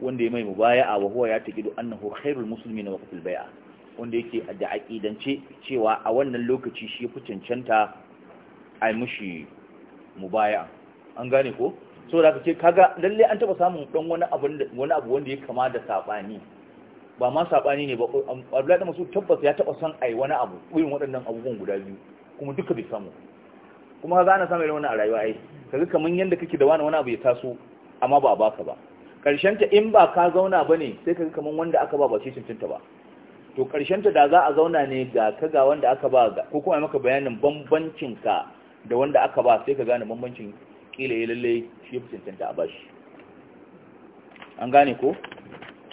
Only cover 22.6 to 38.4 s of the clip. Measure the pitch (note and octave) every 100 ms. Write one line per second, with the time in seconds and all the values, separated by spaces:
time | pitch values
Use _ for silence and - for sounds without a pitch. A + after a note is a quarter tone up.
22.6 | D#3+ A2+ - A2 F#2 - - - - -
23.6 | - - - - D#3+ F3+ F3+ F#3+ E3 E3+
24.6 | D#3 D3+ C#3+ A2+ G#2 A2+ A2 - - -
25.6 | - C3 F3 E3+ D#3+ F3+ F#3+ E3+ E3 D#3
26.6 | C#3 D#3+ D3+ D#3+ B2+ A2 C3 A#2+ C3 A#2+
27.6 | - - - - B2+ C#3 C3+ G2 G#2+ G#2
28.6 | D#2+ - - - - - D3 C#3+ G3 G#3+
29.6 | G#3 G#3 A3 G#3+ E3+ F3+ F3+ F3 F#3+ F#3
30.6 | C#3+ E3 C#3 G2+ - F3 D#3+ D#3+ D3 D#3
31.6 | E3 D#3 C#3+ C#3+ C3+ G#2+ C3 C3 - A2
32.6 | E2+ B1+ - - - - - - - -
33.6 | C3 D3+ C#3+ G3 G3+ D#3 C#3+ E3+ D3+ D3
34.6 | E3 E3 C3+ C3 B2+ B2 G#2+ G#2 D#3 D3+
35.6 | C3+ D3+ C3 C3+ C#3 B2+ A2+ F#2 - D3
36.6 | D#3 D3+ D#3 C#3+ B2 C#3 C#3 A2 C#3+ D3+
37.6 | C3+ D#3 D#3+ - C#3 G#2+ A2+ F2